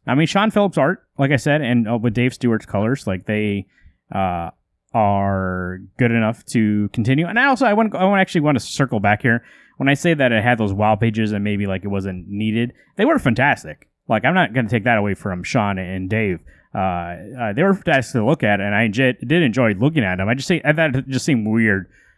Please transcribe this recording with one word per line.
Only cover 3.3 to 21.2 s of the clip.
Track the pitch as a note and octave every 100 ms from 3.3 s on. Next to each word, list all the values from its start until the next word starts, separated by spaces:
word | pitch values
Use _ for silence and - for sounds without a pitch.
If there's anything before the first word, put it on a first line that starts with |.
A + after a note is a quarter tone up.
| G#2+ G#2+ G2+ F#2+ _ - _ _
uh, | G2+ F#2+ F2 E2+ - _ _ _
are | A#2 G#2 G2+ G2 G2 F#2 F#2 F2+ F#2 G2 -
good | A#2+
enough | A#2 A2 A2+ -
to | B2 A2 G#2 G#2
continue. | - A#2 C3+ E3+
And | G#3+
I | C#4
also, | C4 B3
I |
want, | G#3 A3 F#3
I | F#3
want, | G3+
actually | F#3+ F3
want | D3+ C#3
to | -
circle | - C#3 A2+
back | G2 G#2+
here. | B2+ A#2 - - _ -
When | C3+
I |
say | C#3+ F3
that | D#3+ B2+
it | A2+
had | G#2+ A#2+
those | G#2+
wow | G2 G#2+ G#2+
pages | A2+ A2 A2
and | G#2
maybe, | G2+ G2+ G2+
like, | F#2+
it | G2+
wasn't | G2 F#2+ F#2 F2
needed, | G2+ A2 A2 A#2+ - _ -
they | A3+
were | D#4
fantastic. | - A#2 C#3 C3+ D#2+ D2 _ _ -
Like, | - B2+
I'm |
not | F#3 C#3+
gonna | A#2 A2
take | A#2 G#2+
that | A2+
away | G2+
from | G2 G#2 F2+
Sean | E2+ B2 G#2 G2
and | F2+ F#2 F#2
Dave. | A2 A2 F2 - - _
Uh, | A2+ F#2+ F2 E2+ E2+ F2+ B2+
uh, | A#2
they | G2+
were | F#3+
fantastic | F#3+ - C#3 B2 B2
to | G#2+
look | D#3+
at, | A2 G2+
and | G2+
I | G#2 A2+
j-, | G2+ C3 B2 A#2+
did | E3
enjoy | D#3 G#2+ A#2
looking | G2 C3 D#3+
at | G2+ F2+
them. | F#2+
I |
just | B2+ C3
say, | E3+
that | C#3+ D3+ D#3+ C3 C3+
just | C3